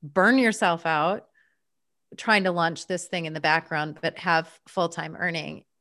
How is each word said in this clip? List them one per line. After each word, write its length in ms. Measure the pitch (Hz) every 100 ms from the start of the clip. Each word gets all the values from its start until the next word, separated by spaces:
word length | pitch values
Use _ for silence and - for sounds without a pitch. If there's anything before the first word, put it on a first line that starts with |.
burn 340 | 147 185 202 262
yourself 480 | 233 214 190 170 165
out 400 | 151 165 202 - _ _ _ _ _ _ _ _ -
trying 260 | - 208
to 80 | 185
launch 360 | 175 165 160 -
this 180 | 180 -
thing 200 | 180 160
in 80 |
the 60 | 156
background, 600 | 156 160 - 156 151 151
but 160 | 165 -
have 420 | 180 160 165 - -
full-time 480 | 190 170 165 160 160
earning." 480 | 175 165 147 - - _